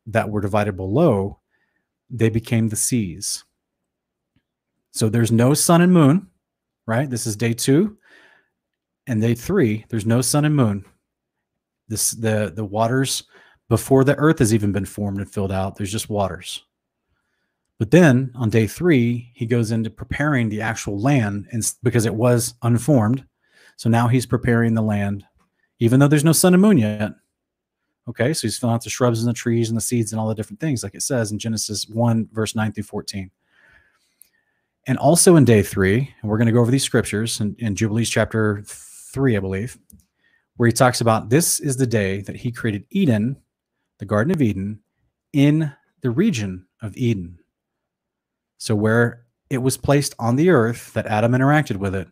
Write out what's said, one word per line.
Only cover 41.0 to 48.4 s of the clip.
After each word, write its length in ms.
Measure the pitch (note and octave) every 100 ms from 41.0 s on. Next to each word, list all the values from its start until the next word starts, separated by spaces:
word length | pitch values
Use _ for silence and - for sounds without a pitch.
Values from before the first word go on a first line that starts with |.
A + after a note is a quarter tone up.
about, 280 | A#2 A2 G#2+
"This 300 | C3+ E3+ -
is 180 | D3+ B2+
the 120 | B2+
day 320 | A2 G2 G2
that 160 | G2 G2+
he 160 | B2+
created 340 | A#2 A#2 G2+ -
Eden, 460 | G3 F3 A2 A2+ C#3 _ _ _ _ _ _
the 60 |
Garden 260 | G2 G#2 B2+
of 100 | F3+
Eden, 380 | A#2+ F#2+ G2 G#2+ _ _ _ _ _
in 400 | C#3+ C#3+ D#3 D#3 - _ _
the 80 | B2+
region 580 | A#2+ A3 C3 G2+ F#2 - _
of 160 | A2 -
Eden." 440 | A#2+ G#2+ E2+ E2+ _ _ _ _ _ _ _ _ _ _